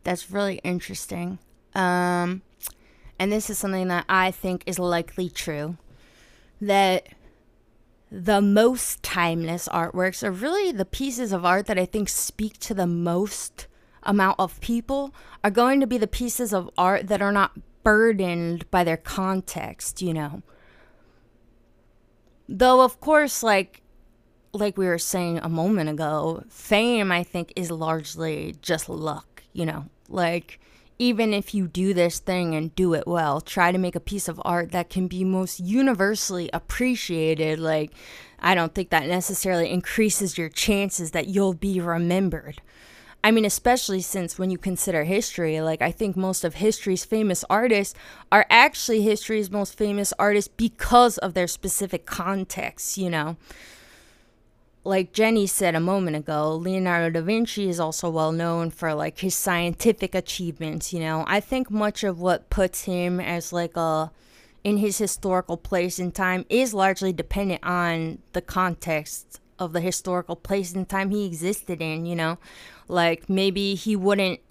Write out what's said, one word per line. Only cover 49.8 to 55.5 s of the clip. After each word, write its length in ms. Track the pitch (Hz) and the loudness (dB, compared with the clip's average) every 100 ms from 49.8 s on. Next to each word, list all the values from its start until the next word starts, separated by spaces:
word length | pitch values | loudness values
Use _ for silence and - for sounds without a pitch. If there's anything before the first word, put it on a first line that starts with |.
| 208 202 202 - | -2 0 -2 0
artists 320 | 202 202 202 - | 2 2 0 -2
because 600 | 226 - - 240 240 - | -4 -2 4 8 8 4
of 160 | 190 | -2
their 140 | 180 175 | 0 -2
specific 580 | - 190 - 196 175 - | -2 -4 -2 -2 -6 -8
context, 880 | - 175 196 190 - - - - - | -6 -2 -2 -4 -6 -8 -8 -8 -4
you 140 | 185 | -2
know? 280 | 165 151 170 - - - - - - - _ _ _ _ _ _ _ | -2 -2 -6 -14 -20 -20 -20 -20 -20 -20 _ _ _ _ _ _ _
Like 300 | 180 190 180 | 0 0 0
Jenny 320 | - 220 226 | 2 4 4
said 300 | 196 | 2